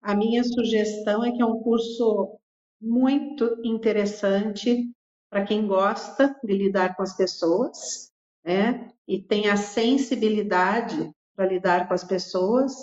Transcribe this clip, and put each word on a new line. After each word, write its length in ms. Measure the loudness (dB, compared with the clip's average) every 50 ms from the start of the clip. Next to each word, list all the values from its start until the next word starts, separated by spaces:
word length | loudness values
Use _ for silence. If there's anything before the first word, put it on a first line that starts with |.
| _
A 120 | 0 0
minha 300 | 2 2 2 2 2 0
sugestão 800 | 0 0 0 0 2 2 2 2 0 -2 -4 -2 -2 0 0 0
é 80 | -2 0
que 100 | 2 0
é 20 |
um 160 | 0 0 0
curso 760 | 0 2 2 2 0 -2 -2 0 2 2 2 2 -2 -4 -6 -18 _ _ _ _ _ _ _ _
muito 800 | -4 -2 0 2 4 4 2 2 -2 -4 -4 -2 -2 -2 -2 -2 -4
interessante 1200 | -4 -4 0 0 0 2 2 0 0 -2 -2 -2 0 0 0 0 -2 -6 -4 0 0 0 0 0 -6 -8 _ _ _ _ _ _ _
pra 160 | -4 -4 -2
quem 220 | 0 0 0 0
gosta 720 | 2 2 2 2 2 0 -4 -8 -12 0 2 2 2 2 -4 -4
de 120 | -2 -2
lidar 380 | 0 0 0 2 2 0 0 -2
com 80 | -4 -6
as 140 | -6 -2
pessoas, 960 | -2 -2 -2 -2 -2 0 2 2 2 0 -2 -6 -10 -12 -10 -10 -12 -12 -18 _ _ _ _ _ _ _
né? 440 | -2 0 2 2 2 0 -2 -6 -16 -20 _ _ -6
E 120 | -6 -6
tem 280 | -2 _ 0 2 2 2
a 80 | 2
sensibilidade 1500 | 2 0 -2 -2 0 2 4 2 2 2 0 -2 0 2 2 2 2 0 0 2 2 2 2 2 0 -2 -2 -4 -4 -6 -6 -8 _ _ _ _
pra 100 | -2 0
lidar 420 | 0 0 0 2 2 2 2 2 0
com 60 | -2
as 100 | -2 -2
pessoas 680 | -2 -4 -4 -4 -4 -2 0 0 2 2 2 2 0 -2 -8